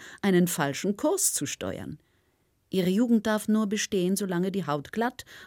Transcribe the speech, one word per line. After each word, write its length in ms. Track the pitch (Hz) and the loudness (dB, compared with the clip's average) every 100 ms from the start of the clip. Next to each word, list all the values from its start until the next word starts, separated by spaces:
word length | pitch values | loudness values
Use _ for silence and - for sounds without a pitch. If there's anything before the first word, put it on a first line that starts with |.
| - - | -8 -4
einen 260 | 202 180 175 | 2 4 4
falschen 480 | - 143 135 185 202 | 2 -2 0 -4 0
Kurs 380 | 302 - - | 0 2 0
zu 140 | - 139 | -2 -6
steuern. 500 | - 92 90 95 - _ _ _ _ _ _ - | -6 -8 -8 -10 -14 _ _ _ _ _ _ -6
Ihre 220 | 190 180 | 0 2
Jugend 340 | 190 247 233 220 | 2 4 4 2
darf 220 | 214 214 | -2 2
nur 180 | 214 214 | 0 2
bestehen, 500 | 208 - 196 180 196 | -2 -2 0 2 2
solange 360 | 196 175 185 | 0 0 0
die 160 | 190 143 | 0 -2
Haut 240 | 147 - | -2 -2
glatt 340 | 214 233 - - - | -2 -2 -2 -18 -18